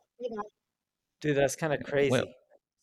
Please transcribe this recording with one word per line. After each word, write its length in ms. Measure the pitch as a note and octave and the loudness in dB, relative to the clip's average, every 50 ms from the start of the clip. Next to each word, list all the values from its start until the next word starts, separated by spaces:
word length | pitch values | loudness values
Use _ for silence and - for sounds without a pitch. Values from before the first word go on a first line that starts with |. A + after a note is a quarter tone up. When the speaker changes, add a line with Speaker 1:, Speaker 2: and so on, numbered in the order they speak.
| _ _ _ - | _ _ _ -12
Speaker 1:
you 160 | B3 A#3+ A3+ | -10 -8 -8
know, 60 | G#3 G#3 - _ _ _ _ _ _ _ _ _ _ _ _ _ _ | -8 -10 -10 _ _ _ _ _ _ _ _ _ _ _ _ _ _
Speaker 2:
Dude, 160 | - D3+ C#3 | -2 0 2
that's 200 | C#3 C#3 C3 - | 2 2 2 0
kinda 220 | - E3+ D#3 C#3+ - | -2 -2 -2 -2 -2
Speaker 3:
Well, 100 | - - | -4 -2
Speaker 2:
crazy. 440 | D3 C#3+ C#3+ C3+ B2+ B2 - - - - _ _ _ _ _ _ _ _ | 2 2 4 4 4 2 0 -2 -6 -16 _ _ _ _ _ _ _ _